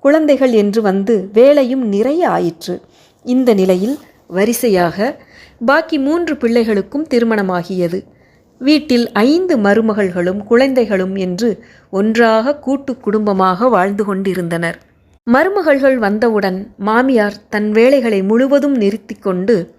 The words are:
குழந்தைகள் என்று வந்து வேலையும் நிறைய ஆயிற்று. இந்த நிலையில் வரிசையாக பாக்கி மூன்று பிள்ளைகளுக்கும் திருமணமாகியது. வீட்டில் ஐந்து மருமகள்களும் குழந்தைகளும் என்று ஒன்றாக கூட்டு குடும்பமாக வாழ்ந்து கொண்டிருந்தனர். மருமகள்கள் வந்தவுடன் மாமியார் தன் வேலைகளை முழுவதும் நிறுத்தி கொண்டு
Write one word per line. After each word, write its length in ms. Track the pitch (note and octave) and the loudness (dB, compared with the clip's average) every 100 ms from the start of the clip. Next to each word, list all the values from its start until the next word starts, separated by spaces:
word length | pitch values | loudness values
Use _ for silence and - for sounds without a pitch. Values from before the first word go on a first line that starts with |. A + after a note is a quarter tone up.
குழந்தைகள் 500 | C#4 D#4 D4+ C4+ C4 | 2 2 2 2 2
என்று 280 | A3+ G#3 G#3 | 2 2 0
வந்து 320 | G#3+ F#3+ G3 A3 F#3+ | 0 -2 0 -2 0
வேலையும் 520 | G3+ C4 D4 C4 C4+ | 4 6 6 2 -2
நிறைய 380 | A#3 G3+ A#3+ D#4 E4 | -2 -2 0 0 0
ஆயிற்று. 460 | F3 F3 E3 - F3+ _ _ _ _ | 0 -2 -6 -10 -10 _ _ _ _
இந்த 300 | - B3 B3 | -4 0 2
நிலையில் 420 | G#3 F#3 F#3 G#3 D4 - _ _ | 2 2 0 0 -6 -10 _ _
வரிசையாக 680 | F3+ G#3+ A#3 B3 F#3 F3 E3 A3+ - - - - _ | -2 -2 0 0 2 0 -2 -6 -6 -18 -20 -20 _
பாக்கி 380 | A#3 D4 D#4+ D#4 | 0 0 0 -4
மூன்று 360 | C4+ E4+ E4+ | -2 -2 -2
பிள்ளைகளுக்கும் 720 | D4 A#3+ A#3 A3+ G#3 F#3+ C#4+ D#4 | -2 0 0 0 -2 -4 -6 -2
திருமணமாகியது. 960 | B3 A#3 A3 G3 F3+ F3 F#3 F3 F3+ - _ _ _ _ _ | -2 0 -2 -2 -4 -4 -4 -4 -4 -10 _ _ _ _ _
வீட்டில் 460 | B3+ D4+ - B3 A#3 G3+ | 0 0 2 0 0 0
ஐந்து 340 | A#3 D#4+ F#4 C#4+ | 2 2 0 0
மருமகள்களும் 840 | G3+ G3+ A3 G#3 G3 F3 F3 F#3+ | 2 2 0 -2 -2 -2 -4 -4
குழந்தைகளும் 720 | G3+ A#3 C4+ C4 A3 G3 F#3+ F#3+ | 0 2 2 0 0 -2 -2 -4
என்று 340 | F#3 F3+ A#3 G3 - - _ | -4 -2 -2 -4 -10 -20 _
ஒன்றாக 680 | G3 G#3 A3+ A#3 A3 A#3 D4 | -2 -2 2 2 2 0 -4
கூட்டு 360 | C4 C4+ C#4 A#3+ | -4 -6 -6 -8
குடும்பமாக 720 | - G#3+ G#3 G3 F#3+ F3+ B3+ | -4 -2 -2 0 0 2 0
வாழ்ந்து 360 | A3+ F#3+ G3+ | 2 0 -2
கொண்டிருந்தனர். 760 | G#3 F#3+ G3 F3+ E3+ E3+ E3+ - _ _ _ _ - | -4 -4 -4 -4 -4 -4 -4 -8 _ _ _ _ 0
மருமகள்கள் 720 | A#3+ E4+ G4+ D#4+ C#4 C4+ C4 | 2 2 0 0 2 2 2
வந்தவுடன் 640 | G#3 G#3 A#3+ G#3+ G3 F#3 G#3 - | 0 0 0 0 -2 -4 -10 -8
மாமியார் 640 | G3+ A3 C4 B3 G#3 G#3 _ | -2 0 2 2 0 -4 _
தன் 240 | G#3 G#3+ | -4 0
வேலைகளை 480 | G#3+ A#3+ C#4 A#3 G3+ | 2 4 4 2 -2
முழுவதும் 540 | F#3+ A3 C4+ C#4+ C#4+ C4+ | 0 2 2 2 2 0
நிறுத்தி 380 | G3+ G#3+ - | 0 -2 -10
கொண்டு 420 | G#3+ G3+ F3+ F#3+ A3 E3+ | -10 -6 -4 0 -2 -2